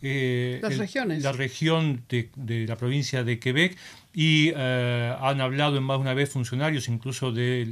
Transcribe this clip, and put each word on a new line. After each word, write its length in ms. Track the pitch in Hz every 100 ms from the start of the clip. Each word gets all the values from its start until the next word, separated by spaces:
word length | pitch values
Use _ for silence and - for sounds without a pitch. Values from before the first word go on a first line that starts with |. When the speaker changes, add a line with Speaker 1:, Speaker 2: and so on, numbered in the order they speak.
Speaker 1:
eh, 560 | 139 135 127 123 123 127
Speaker 2:
Las 100 | 220
Speaker 1:
el, 60 | 135
Speaker 2:
regiones. 440 | 202 269 233 151
Speaker 1:
la 100 | 139
región 680 | 127 135 - 156 165 156 127 -
de, 200 | 123 117 -
de 300 | 120 117 110
la 100 | 117
provincia 480 | 123 139 127 131
de 140 | 120 120
Quebec, 380 | 127 131 180 180 - - -
y, 380 | - 156 156 156
eh, 600 | 151 131 127 123 120 117 131
han 200 | 135 139
hablado 360 | 131 139 147 139
en 80 |
más 140 | 131 135
de 40 |
una 120 | 135
vez 140 | 131 143
funcionarios, 580 | 135 120 127 151 147 123
incluso 440 | 117 131 120 131
de 340 | 117 123 123 113